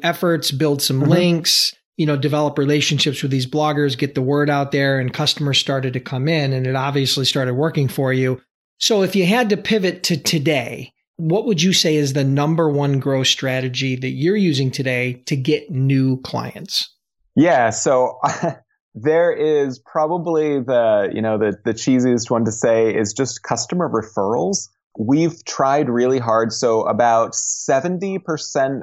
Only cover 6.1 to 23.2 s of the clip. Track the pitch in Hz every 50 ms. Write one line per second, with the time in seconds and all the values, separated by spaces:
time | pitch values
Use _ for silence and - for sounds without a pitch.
6.1 | 139 127 131 160 165 156 143 135 131 131 127 127 135 131 131 143 139 143 135 131
7.1 | - 143 131 - - 143 131 127 123 127 151 160 156 156 139 127 - - 135 131
8.1 | 131 127 131 127 127 127 _ _ _ _ _ _ _ - - - 226 196 190 180
9.1 | 190 196 175 175 214 254 254 202 202 - - - - 214 185 180 175 - - -
10.1 | 175 135 - - 170 156 135 160 151 131 117 - - 139 - - _ _ _ _
11.1 | _ - 165 156 170 208 330 262 202 147 170 190 175 - - 165 156 151 147 135
12.1 | 131 147 135 139 139 143 147 151 165 160 165 151 143 143 143 143 139 131 127 139
13.1 | 135 131 131 127 - - 135 131 127 131 131 127 123 123 135 131 127 127 131 131
14.1 | 131 131 147 175 208 214 196 170 139 131 135 131 - - 127 131 127 123 123 127
15.1 | 123 - _ - 147 135 127 151 151 147 - - 160 131 135 135 139 135 131 131
16.1 | 127 131 - - - 120 123 123 - 120 - - - - - - _ _ _ _
17.1 | _ _ _ _ - - 151 175 160 131 117 113 110 - - 160 135 127 127 -
18.1 | - - - 139 - - - 165 - - _ _ _ _ _ _ - 110 110 151
19.1 | 156 165 175 170 156 123 147 156 151 147 139 135 123 - _ - - 165 156 156
20.1 | 175 175 160 175 165 156 156 151 143 139 120 127 131 120 117 113 107 104 98 95
21.1 | - 110 110 110 110 104 110 104 95 - - 120 110 - - 139 131 127 123 127
22.1 | 123 117 - - 123 117 113 110 107 - - 117 113 113 113 110 101 - 110 98
23.1 | - -